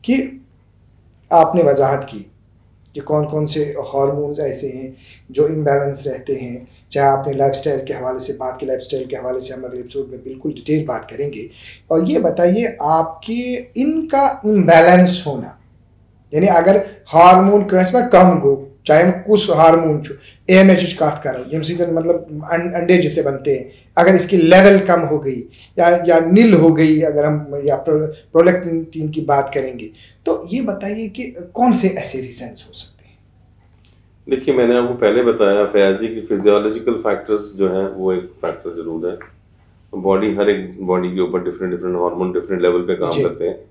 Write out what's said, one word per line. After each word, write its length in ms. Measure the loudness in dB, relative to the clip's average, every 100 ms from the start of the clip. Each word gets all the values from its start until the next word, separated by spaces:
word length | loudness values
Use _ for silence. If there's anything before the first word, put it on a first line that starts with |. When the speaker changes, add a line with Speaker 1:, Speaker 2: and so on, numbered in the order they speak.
Speaker 1:
कि 420 | -2 -2 -4 -12 _ _ _ _ _ _ _ _ _
आपने 300 | 2 4 2
वजाहत 420 | 2 2 0 -2
की 240 | -8 -16 -20 _ _ _ _ _ _
कि 60 | -16
कौन 240 | -4 -2
कौन 220 | -2 -4 -4
से 140 | -4 -6 -8
हार्मोन्स 600 | -6 -4 -2 -4 -6 -6
ऐसे 280 | -8 -8 -12
हैं 300 | -12 -16 -18 _ -20 _
जो 180 | -2 -2
इम्बैलेंस 560 | 0 -2 0 -2 -6 -10
रहते 260 | -10 -8
हैं, 360 | -8 -8 -14 -18 _ _
चाहे 160 | 0 0
आपने 240 | 0 -4
लाइफस्टाइल 520 | -2 -2 -2 -4 -4
के 100 | -6
हवाले 260 | -8 -8 -8
से, 120 | -10
बात 240 | -10 -10 -8
की 60 | -8
लाइफस्टाइल 400 | -8 -6 -8 -8
के 100 | -10
हवाले 240 | -8 -8
से 140 | -10
हम 80 | -14
अगले 180 | -12 -14
एपिसोड 280 | -12 -10 -10
में 160 | -14
बिल्कुल 280 | -16 -10 -10
डिटेल 340 | -10 -4 -4 -4
बात 220 | -10 -10
करेंगे। 400 | -10 -10 -10 -18 _ -20 -20 _
और 140 | -2
ये 140 | 0 0
बताइए 580 | -2 0 0 2 -2 -4
आपके 720 | -2 0 -2 -8 -10 -8 -6 -10 -10 -4
इनका 600 | -2 -2 -2 0 0 -2 0
इम्बैलेंस 760 | 2 6 6 8 6 4 0 -8
होना, 340 | -10 -12 -18 _ _ _ _ _ _ _
यानी 120 | 0 4
अगर 300 | 4 4 2 0 -14 0
हार्मोन 580 | 8 8 8 6 2
कहीं 300 | 2 0 2
में 140 | 0 4
कम 320 | 6 6 4
गो, 260 | 2 0 -6 _ 2
चाहे 160 | 4
हम 80 | 4
कुछ 400 | 0 0 0 2
हार्मोन 520 | 6 6 6 2 -4
छो, 120 | -6 -16 -20 _ 4
एएमएच 340 | 6 8 6
की 140 | 0 -2
बात 200 | -2 -2 -8
करें, 180 | -8 -8
यम 80 | -6
सीधे 240 | -6 -4 -2
मतलब 560 | -2 0 -2 -4 -16 -6
अं-, 220 | -4 -4
अंडे 240 | -4 2 2
जिसे 240 | 2 -2
बनते 320 | -4 -4 -4
हैं, 160 | -4 -6 _ _ 2
अगर 160 | 4
इसकी 220 | 4 2 2
लेवल 420 | 6 8 8 6
कम 220 | 4 0
हो 180 | 0 -4
गई 220 | -4 -8 -12 _ _ 0
या, 100 | 2
या 320 | 2 4 2
नील 340 | 4 4 6
हो 140 | 6 4
गई, 280 | 4 2 2
अगर 240 | 0 0
हम 380 | 0 -2 -6 -6
या 120 | -4 -2
प्रो-, 320 | -2 -2 -4 -10 _
प्रोलैक्टिन 760 | 2 4 2 -4 -6 -8 -10 -8
की 120 | -6
बात 300 | -2 -2 -2
करेंगे, 360 | -6 -8 -12 -18 _ _ _ -6
तो 200 | -6 -6
ये 100 | -6
बताइए 460 | -6 -8 -8 -10 -10
कि 280 | -12 -14 -16 -16
कौन 180 | -2 0
से 160 | 2 -2
ऐसे 320 | -4 -10 -10
रीजंस 440 | -12 -16 -18 -18 -20
हो 40 |
सकते 320 | -20 -20 _ _
हैं? 100 | _ _ _ _ _ _ _ _ _ _ _ -6
Speaker 2:
देखिए, 260 | -4 -2
मैंने 220 | 0 2 2
आपको 180 | 0
पहले 280 | 0 0 2
बताया 420 | 0 2 2 2
फयाज 360 | 0 2 2 0
जी 80 | -6
कि 120 | -8
फिजियोलॉजिकल 720 | -6 0 2 2 0 -4 -6
फैक्टर्स 600 | -4 -4 -6 -4 -6 -6 -4
जो 120 | -2
हैं 200 | -2 -6
वो 240 | -4 -4
एक 100 | -4
फैक्टर 540 | -8 _ -10 -10 -12 -12
जरूर 340 | -10 -8 -8
है। 80 | -10 -18 _ _ _ _ _ _ -6
बॉडी, 340 | -2 -2 -2
हर 160 | 0 0
एक 360 | -2 -6 -10 -4
बॉडी 220 | -4 -4
के 120 | -4
ऊपर 240 | -4 -4
डिफरेंट, 300 | -6 -8 -8
डिफरेंट 220 | -6 -6 -4
हार्मोन 360 | -4 -4 -4
डिफरेंट 300 | -6 -6 -2
लेवल 180 | 0 0
पे 140 | -4
काम 160 | -6 -4
Speaker 1:
जी। 120 | -4
Speaker 2:
करते 260 | -4 -4 -8
हैं। 120 | -8 _